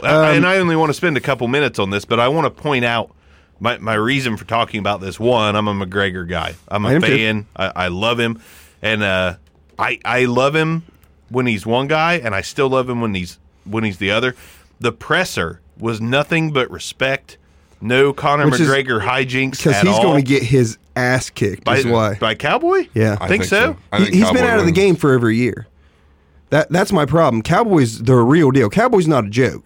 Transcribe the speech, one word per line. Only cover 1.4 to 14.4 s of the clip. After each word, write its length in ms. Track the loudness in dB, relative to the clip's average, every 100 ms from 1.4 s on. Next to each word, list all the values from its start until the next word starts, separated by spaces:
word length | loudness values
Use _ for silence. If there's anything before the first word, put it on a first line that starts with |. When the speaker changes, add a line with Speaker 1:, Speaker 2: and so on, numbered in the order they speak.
| -2
Speaker 1:
minutes 300 | 0 -2 -2
on 100 | -2
this, 140 | -2
but 160 | -2 0
I 80 | 2
wanna 220 | 2 -2
point 340 | -4 -4 -2
out 260 | 0 -2 -4 _ _ _ _ -6
my, 180 | -4 -4
my 160 | -2
reason 420 | -2 0 -2 -2 -6
for 80 |
talking 360 | -4 -2 -2 -4
about 200 | -4 -4
this. 180 | -6 -4
One, 380 | 0 2 2 0
I'm 120 | -2
a 40 |
McGregor 540 | -4 -4 -2 -2 -4 -6
guy. 260 | -6 -6 -10 -8
I'm 160 | -4
a 40 | 0
Speaker 2:
I 60 |
am 60 | 2
too. 140 | 2 0
Speaker 1:
fan. 300 | 0 -2 -6 -6
I, 160 | -6
I 140 | -4 -4
love 300 | -2 -2 0
him. 220 | -2 -4 -12 -20 -20 _
And, 200 | -4 -2
uh, 340 | 0 0 -2 -4 _ _ _ -6
I, 200 | -6 -4
I 200 | -4 0 0
love 280 | 2 0
him 280 | 0 -2 -4 -8 _ _ _ -8
when 160 | -4 -2
he's 180 | -2
one 220 | -2 -2 0
guy, 260 | 0 0
and 200 | -2 -2
I 80 | -6
still 260 | -6 -2 0
love 200 | 0 -2
him 100 | -2
when 140 | -4
he's, 240 | -4 -8 -12 _ _
when 180 | -8 -4
he's 120 | -4 -4
the 140 | -2
other. 260 | 0 -2 -6